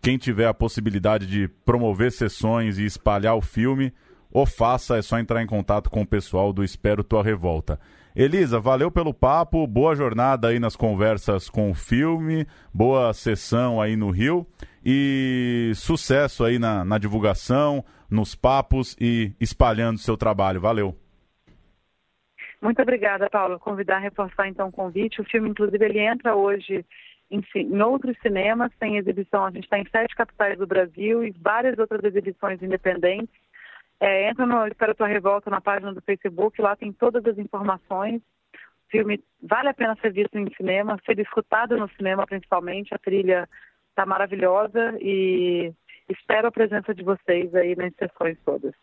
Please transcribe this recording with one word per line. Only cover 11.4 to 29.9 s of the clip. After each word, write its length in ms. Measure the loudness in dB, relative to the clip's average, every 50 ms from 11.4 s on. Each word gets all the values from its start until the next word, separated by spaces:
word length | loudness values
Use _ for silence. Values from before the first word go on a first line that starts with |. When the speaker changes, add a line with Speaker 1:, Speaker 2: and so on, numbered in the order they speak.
| -2 -4
Speaker 1:
com 200 | -2 0 0 0
o 40 | 0
filme, 720 | -2 -2 0 2 2 2 2 0 -2 -2 -2 -2 -2 -2 -4 -8 -20 -20 _ 0
boa 400 | 2 4 4 4 4 2 2 0
sessão 680 | -2 -2 -2 -2 -2 -2 -2 0 0 2 0 0 0
aí 140 | -2 0 0
no 140 | -2 -2 -2
Rio 360 | 0 0 2 2 2 0 -2 -6 _ _ -20 -20 -20 _ 0
e 880 | 2 2 2 2 2 0 0 0 0 0 -2 0 0 0 0 0 0 -2
sucesso 720 | -4 -2 -2 -2 -2 2 2 4 4 4 2 0 0 0
aí 140 | 2 2 2
na, 260 | 0 0 0 0 0
na 120 | 0 0
divulgação, 880 | 0 0 0 -2 2 2 2 2 0 0 0 2 2 2 2 0 -2 -6 -10 -18 _ _ _
nos 240 | 0 0 0 -2 -6
papos 640 | 0 2 4 4 4 2 2 0 0 0 -4 -4 -2
e 320 | 0 0 2 0 0 -2 -2 _
espalhando 580 | -4 -4 2 2 2 4 4 2 0 -2 -2 -2
seu 180 | -2 -2 -2
trabalho. 440 | 0 0 0 2 2 2 0 0 0
Valeu. 360 | 0 0 2 2 0 -2 -4 -8 _ _ _ _ _ _ _ _ _ _ -20 _ _ _ _ _ _ _ _ _ _ _ _ _ _ _ _ _ -20 -20 -18 _
Speaker 2:
Muito 200 | -2 -2 2 2 2
obrigada, 460 | 2 2 2 2 0 0 0 -2 0
Paulo. 300 | 0 0 0 0 -2 -4
Convidar, 380 | -6 -8 -6 -6 -2 -2 -2 -2
reforçar 500 | -2 -4 -4 -4 -6 -6 -2 -4 -4 -4
então 200 | -2 -4 -6 -6
o 40 | -4
convite. 480 | -6 -8 -6 -2 -2 -4 -4 -4 -6
O 40 | -10
filme, 240 | -4 -2 -2 -2 -2
inclusive, 360 | -2 -2 -2 0 2 2 2
ele 160 | 2 2 2
entra 340 | 0 0 0 0 0 0 2
hoje 500 | 2 2 2 0 -2 -4 -4 -6 -6 -6 _ -18 -20 -20 -20 -20 _ _ _
em 120 | -6 -6 -6
ci-, 160 | -4 -4 -4
em 200 | -4 -2 2 2
outros 360 | 2 2 2 0 -2 -4 -6 -2
cinemas, 520 | -2 -2 -2 0 0 0 0 0 -2 -4 _ _
tem 180 | -4 -4 -2
exibição, 480 | -2 -2 -2 -4 -4 -4 _ -2 -2 -2
a 60 | -2
gente 180 | -4 -8 -6 -4
tá 100 | -2 -4
em 80 | -4
sete 260 | -2